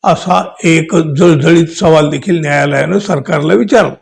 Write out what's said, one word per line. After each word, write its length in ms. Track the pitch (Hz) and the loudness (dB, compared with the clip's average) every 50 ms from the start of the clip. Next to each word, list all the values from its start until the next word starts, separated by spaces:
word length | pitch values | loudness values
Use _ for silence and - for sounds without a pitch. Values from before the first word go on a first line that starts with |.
| - | 0
असा 480 | 202 165 - - 180 180 185 190 - - - - | -2 -2 -2 -2 -2 -2 -2 -2 -6 -12 -4 0
एक 320 | 175 165 160 156 - - | 0 0 0 0 0 -2
जळजळीत 680 | 165 160 156 143 139 175 175 165 143 131 165 170 170 165 | -2 -2 -2 0 2 2 4 4 2 2 2 4 2 2
सवाल 440 | 160 - - 190 165 160 156 151 147 | 0 -4 -2 2 2 4 4 2 0
देखील 300 | 147 143 135 196 185 170 | -2 -6 -4 -2 -2 -2
न्यायालयानं 580 | 156 147 143 143 143 143 143 139 143 156 180 208 | -2 -2 -2 0 0 0 -2 -2 -2 -2 -2 -4
सरकारला 560 | 202 - 180 143 131 - 170 151 147 156 180 | -2 -2 -4 -4 -2 -4 -4 -2 0 0 0
विचारला. 400 | 220 240 202 285 226 190 131 - - | 0 0 2 2 2 2 0 -4 -10